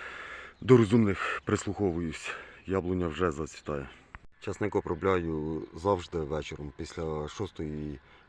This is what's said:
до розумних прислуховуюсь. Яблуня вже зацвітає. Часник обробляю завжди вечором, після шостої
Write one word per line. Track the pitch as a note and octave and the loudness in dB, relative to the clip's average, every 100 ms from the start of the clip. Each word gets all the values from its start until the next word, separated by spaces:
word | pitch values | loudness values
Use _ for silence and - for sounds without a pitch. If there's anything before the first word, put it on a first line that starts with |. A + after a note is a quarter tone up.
| - - - - - - | -12 -14 -14 -14 -16 -6
до | G2+ B2 | 8 8
розумних | G#2+ A#2 G#2 F#2 - - | 10 6 6 2 -2 -4
прислуховуюсь. | - G#2 - F#2+ G2+ E2 E2 D2 - - - - - | 0 0 0 0 0 2 -2 -4 -8 -12 -14 -16 -4
Яблуня | F#2+ E2+ F#2 F2 | -2 0 0 0
вже | D2+ F2+ | 2 0
зацвітає. | C#2+ D2+ - - D2 C#2 - - - - - | 0 -6 -8 -6 -6 -6 -14 -20 -20 -20 -10
Часник | - F#2+ G#2 | -8 -4 0
обробляю | G2+ - E2 F#2+ F#2 E2 D#2 D2+ D#2+ - | 0 0 0 2 2 2 -2 -2 -4 -6
завжди | E2+ F#2 F#2+ E2 E2+ | -2 2 2 0 -4
вечором, | D2 D#2 D2 D2 D2 - | -2 -2 -4 -8 -10 -10
після | D#2+ - D#2+ D#2 D2+ | -10 -6 -4 -4 -6
шостої | - G2 - D#2 D2+ D2+ C#2+ - - | -6 -8 -6 -6 -6 -8 -10 -16 -20